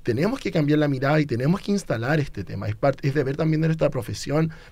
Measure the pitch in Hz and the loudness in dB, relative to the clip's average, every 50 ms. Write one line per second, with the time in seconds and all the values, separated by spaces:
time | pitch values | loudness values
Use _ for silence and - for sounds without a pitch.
0 | - - 113 117 160 214 269 269 - 190 - 170 151 143 151 151 151 147 139 127 | -4 -2 0 2 2 0 0 -2 -4 -2 0 0 2 4 4 4 2 2 0 0
1 | 135 135 151 156 151 147 123 113 127 147 185 196 - - 202 202 - - 139 113 | 2 2 2 2 2 2 0 0 2 2 0 0 0 -2 -2 -2 -2 -2 -4 -2
2 | 117 131 156 160 139 - - 107 92 - 110 101 98 98 107 - - 139 135 - | 0 0 2 2 0 -2 -4 -8 -8 -8 -8 -6 -4 -6 -2 0 2 0 2 0
3 | - 139 135 147 135 131 143 160 165 160 156 156 160 160 160 160 175 143 135 127 | 0 -2 0 0 0 0 0 0 0 0 2 2 2 0 2 2 0 0 0 -2
4 | 113 - 110 - - 139 139 156 160 160 156 - - - | -6 -6 -8 -6 -4 -2 0 2 0 0 -2 -8 -16 -20